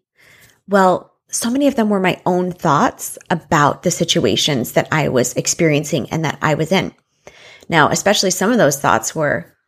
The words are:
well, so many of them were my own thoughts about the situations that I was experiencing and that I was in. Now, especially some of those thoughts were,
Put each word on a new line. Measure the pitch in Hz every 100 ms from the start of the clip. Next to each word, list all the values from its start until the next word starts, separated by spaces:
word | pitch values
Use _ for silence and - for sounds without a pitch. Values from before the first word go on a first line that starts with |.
| _ _ _ _ _ _ -
well, | 196 185 175 - _ _
so | - 233
many | 262 285
of |
them | 254 214
were | 196
my | 185 -
own | - 180 180
thoughts | 175 170 143 254 - - - -
about | 160 - 160 143 -
the | 180
situations | - 165 170 110 95 - 135 120
that | - -
I | 156 143
was | 123 -
experiencing | - - - 165 147 151 151 -
and | 160
that | 156 -
I | 156
was | 151 156
in. | 190 98 - _ _ - - - - -
Now, | 165 -
especially | - 196 214 190
some | 175 190
of | 247
those | 147 143
thoughts | 139 95 -
were, | 165 147 - - _